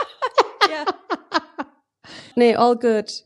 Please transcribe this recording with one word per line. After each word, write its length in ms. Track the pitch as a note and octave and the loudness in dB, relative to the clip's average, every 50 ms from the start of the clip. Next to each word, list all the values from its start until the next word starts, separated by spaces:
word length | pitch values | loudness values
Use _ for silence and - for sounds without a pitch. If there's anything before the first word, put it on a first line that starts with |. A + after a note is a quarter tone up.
| D5 - - - - A#4+ - C5+ - - - - G#4+ F#4 | -8 -8 -8 -8 -8 -4 0 0 0 0 0 -2 0 0
Ja. 140 | D#4 D4+ D4 G4+ - - _ - - - - - - - - - - - C#4+ - _ _ _ _ _ _ _ - - - - - - | 0 -2 -6 -6 -6 -8 _ -10 -10 -10 -8 -4 -4 -4 -4 -6 -14 -14 -14 -14 _ _ _ _ _ _ _ -20 -20 -20 -18 -8 0
Nee, 200 | A#3+ A#3+ A#3 A3 | 4 4 4 4
all 220 | - A#3 A#3+ A#3+ A#3 | 4 2 2 2 2
good, 480 | A#3+ A#3 A3 G#3+ G#3 - - - - | 0 0 0 0 -2 -6 -12 -18 -18